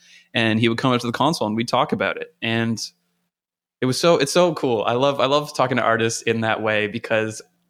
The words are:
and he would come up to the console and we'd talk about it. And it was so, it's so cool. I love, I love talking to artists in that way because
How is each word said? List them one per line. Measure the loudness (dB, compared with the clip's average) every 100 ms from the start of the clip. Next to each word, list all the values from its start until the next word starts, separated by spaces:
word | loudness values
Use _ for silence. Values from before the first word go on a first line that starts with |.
| _ -20 _
and | -2 0 2
he | 2
would | 2
come | 0
up | 0
to | -2
the |
console | -2 0 0 -2
and | -4
we'd | -2
talk | -2 0
about | -2 -2 -4
it. | -10 _
And | -4 -2 -2 -4 -8 -16 _ _ _ _ _ _ _ _
it | -2
was | 2
so, | 4 4
it's | 2
so | 2 2
cool. | 2 0 0
I | 0
love, | 2 0 2
I | 0
love | 0 0
talking | -2 0 2
to |
artists | 2 2 0 -2
in | -2 0
that | 0 0
way | 0 0 -2
because | -4 -2 -2 -2 -6 -16 _